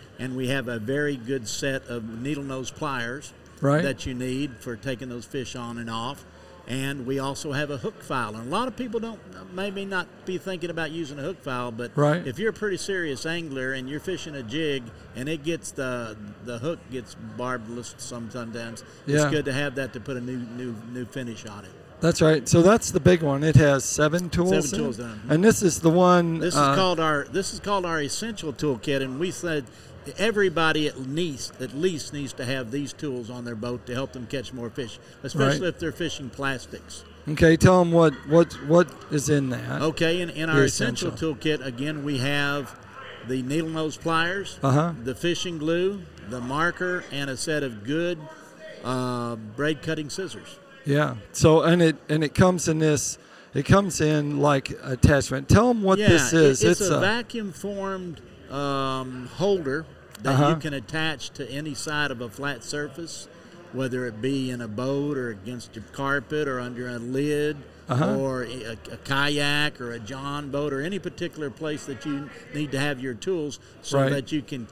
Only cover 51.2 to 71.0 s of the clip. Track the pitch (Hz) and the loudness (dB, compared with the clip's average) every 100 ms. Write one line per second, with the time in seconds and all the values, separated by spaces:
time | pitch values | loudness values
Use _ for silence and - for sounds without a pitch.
51.2 | 98 - 160 160 156 175 165 151 - 156 | -10 4 8 8 8 6 6 4 -2 0
52.2 | 151 - 185 180 - 160 156 147 - - | 2 4 6 4 0 2 4 2 0 -8
53.2 | - - - 139 143 190 202 - 151 151 | -14 -20 -8 -2 4 4 4 2 2 2
54.2 | 147 143 147 139 - - 135 131 - 143 | 2 2 4 4 0 -8 -6 4 6 6
55.2 | - 135 139 190 247 233 190 190 208 170 | 4 0 6 8 8 4 4 6 8 6
56.2 | 127 165 147 131 - 180 190 147 196 233 | 6 8 8 8 4 4 2 2 2 0
57.2 | 233 233 202 - 196 202 190 190 180 147 | -4 -8 -8 -8 -8 -6 -6 -6 -8 -12
58.2 | - - - 139 143 139 135 131 127 127 | -16 -20 -10 -6 -4 -2 -2 -4 -6 -10
59.2 | 120 - 196 190 135 147 165 - - - | -10 0 2 2 0 -4 -6 -16 -20 -6
60.2 | 110 135 147 160 151 139 110 156 160 143 | 2 4 6 4 0 -6 -6 -4 -2 -4
61.2 | - - 120 139 156 135 160 147 143 120 | -8 -10 -8 -8 -8 -8 -4 -2 -2 -2
62.2 | 120 104 143 127 - 147 147 156 165 - | -10 -6 -6 -6 -6 -6 -6 -10 -12 -12
63.2 | - - - - - 123 131 127 123 110 | -16 -20 -20 -20 -10 -4 -2 -2 -4 -2
64.2 | 127 139 127 123 117 107 131 139 147 139 | -2 0 -2 -6 -8 -4 -2 0 -2 -2
65.2 | 120 101 101 123 - 110 98 - 139 139 | -4 -6 -10 -10 -12 -16 -12 -4 0 0
66.2 | 117 151 143 127 123 123 123 120 120 131 | 0 -2 -2 -2 -6 -8 -8 -8 -4 -2
67.2 | 147 147 147 147 - - - 123 180 208 | 0 0 0 -4 -12 -12 -2 2 2 2
68.2 | 135 127 117 127 110 113 - 113 - 139 | -2 -4 -6 -8 -10 -12 -12 -10 -2 2
69.2 | 143 147 143 147 147 - 120 117 107 135 | 2 2 2 2 0 -4 -8 -10 -10 -10
70.2 | 139 143 143 143 147 135 160 196 | -8 -8 -4 -4 -2 -2 -4 -6